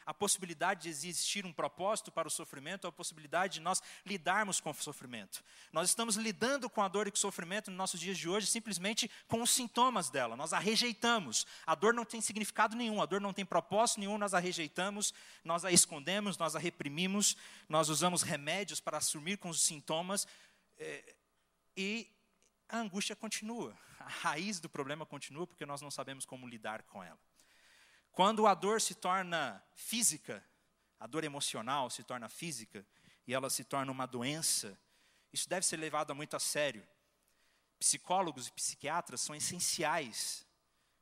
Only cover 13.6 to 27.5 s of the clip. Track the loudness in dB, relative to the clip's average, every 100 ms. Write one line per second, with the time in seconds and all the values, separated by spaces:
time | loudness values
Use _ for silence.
13.6 | 4 4 4 2 -2 -2 2 2 0 -2
14.6 | -4 -2 -2 -2 -4 -4 -16 -10 -2 -2
15.6 | 6 6 6 0 0 0 0 0 0 0
16.6 | -4 -4 -4 0 2 4 2 2 -8 -18
17.6 | 2 4 4 4 4 4 0 -2 -2 -2
18.6 | -2 -6 -6 -2 -2 -2 -4 -4 -2 2
19.6 | 2 0 -2 -2 0 -2 -4 -12 -20 _
20.6 | _ -14 -12 -12 -14 _ _ _ _ _
21.6 | _ -4 -2 -2 -6 _ _ _ _ _
22.6 | -6 -4 -4 -4 -4 -6 -6 -6 -6 -6
23.6 | -8 -10 -20 -18 -12 -4 -2 0 -2 -6
24.6 | -8 -6 -6 -6 -8 -10 -10 -8 -10 -8
25.6 | -10 -8 -8 -8 -8 -10 -10 -12 -12 -8
26.6 | -8 -8 -10 -16 -16 -18 _ _ _